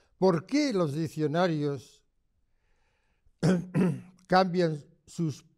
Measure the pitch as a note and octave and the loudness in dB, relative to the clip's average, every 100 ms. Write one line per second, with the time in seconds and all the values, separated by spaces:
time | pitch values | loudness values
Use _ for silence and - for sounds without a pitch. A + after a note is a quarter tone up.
0 | _ - F#3 E3+ - C#4+ D4 G3 D#3+ D3 | _ 0 2 2 0 0 0 0 -2 -2
1 | D#3+ D#3 D3+ E3 F#3 D3+ C#3+ C#3 - _ | -6 -2 -2 0 0 0 -4 -6 -12 _
2 | _ _ _ _ _ _ _ _ _ _ | _ _ _ _ _ _ _ _ _ _
3 | _ _ _ - D#3+ F3+ - - F#3 B2+ | _ _ _ -2 0 0 -2 0 0 -2
4 | - _ - F#3 F#3+ F3+ E3 D3 - _ | -10 _ 0 2 2 0 0 -2 -12 _
5 | _ - D#3+ - _ | _ -6 -6 -6 _